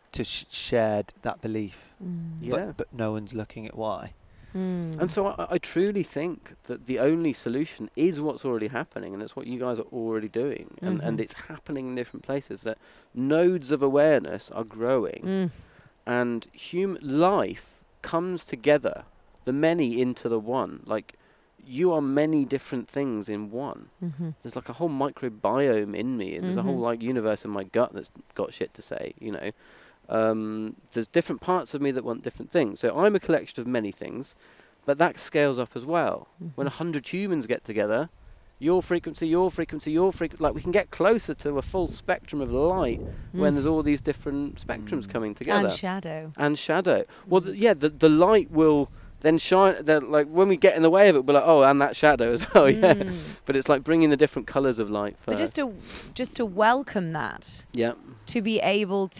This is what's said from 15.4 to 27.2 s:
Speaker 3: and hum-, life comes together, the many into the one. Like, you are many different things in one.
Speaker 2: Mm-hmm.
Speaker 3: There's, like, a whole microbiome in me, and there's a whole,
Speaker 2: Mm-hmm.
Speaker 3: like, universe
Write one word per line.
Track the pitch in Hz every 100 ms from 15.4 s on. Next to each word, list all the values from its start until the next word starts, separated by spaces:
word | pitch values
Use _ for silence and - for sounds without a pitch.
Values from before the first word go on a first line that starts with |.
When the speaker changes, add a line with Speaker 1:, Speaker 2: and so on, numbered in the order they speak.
| 175 - - _ _ _ -
Speaker 3:
and | 123 120 117 - - -
hum-, | 175 196 175
life | 143 143 175 196 95 92 - _ _ _
comes | - 165 180 175 -
together, | 127 143 147 120 - - _ _ _
the | -
many | 139 160 170 127 120
into | 127 120 120
the | 113
one. | 107 127 98 - -
Like, | 107 - - _ _ _ _ 135
you | 127 180
are | 160
many | 139 139 156 156 127
different | 135 - 131 -
things | 139 139 107 101
in | 104 104
one. | 113 139 64 - -
Speaker 2:
Mm-hmm. | 175 139 165 -
Speaker 3:
There's, | 120 127
like, | -
a |
whole | - 170
microbiome | 139 139 - 127 107 101 123 139 110 104 95
in | 120 123
me, | 92 78
and | 180
there's | 185
a |
whole, | - -
Speaker 2:
Mm-hmm. |
Speaker 3:
like, | 117 117
universe | 113 127